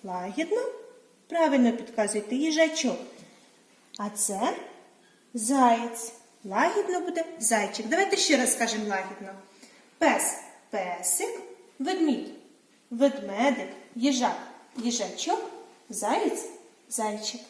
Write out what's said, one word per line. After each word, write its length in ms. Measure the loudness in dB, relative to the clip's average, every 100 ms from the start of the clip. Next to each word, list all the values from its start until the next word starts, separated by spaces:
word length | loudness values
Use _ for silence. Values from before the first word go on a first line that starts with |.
Лагідно. 580 | -8 -6 -6 -4 -2 -2 -2 -8 -18 -20 -20 _ _
Правильно 440 | 2 4 6 4
підказуєте, 640 | 2 -6 -2 0 0 -2 0
їжачок. 600 | 2 4 4 4 -2 -2 -8 -18 -20 -20 -20 _ _ _ _ -10
А 120 | -8
це 460 | -2 -2 0 -2 -4 -12 -18 -20 _ _ _ _
заєць. 800 | -6 0 6 6 6 0 -6 -10 -14 -20 _
Лагідно 560 | -4 2 2 2 0 -2
буде 240 | -2 -4 -4 -2
зайчик. 480 | 2 2 0 -4 0
Давайте 300 | 2 4 2
ще 200 | 4 4
раз 160 | 4
скажемо 320 | 2 0 0
лагідно. 480 | -2 -2 -4 -10 -14 -14 -20 -20 -20 -20 -20 _
Пес, 400 | 4 4 2 -2 -12 -20 -8
песик, 680 | -6 -4 -4 0 0 -2 -6 -12 -18 -20 -6
ведмідь, 520 | -2 2 2 2 -4 -14 -20 _ _ _ _
ведмедик, 760 | 2 2 2 -6 2 2 2 -4 -12 -14
їжак, 420 | 0 2 2 0 -2 -10 -18 -16 -6
їжачок, 760 | -4 -2 -4 -4 -2 -2 -4 -14 -18 -20 -10
заєць, 600 | -4 0 0 0 -2 -8 -16 -20 _ -10
зайчик. 520 | -4 -4 -4 -8 -10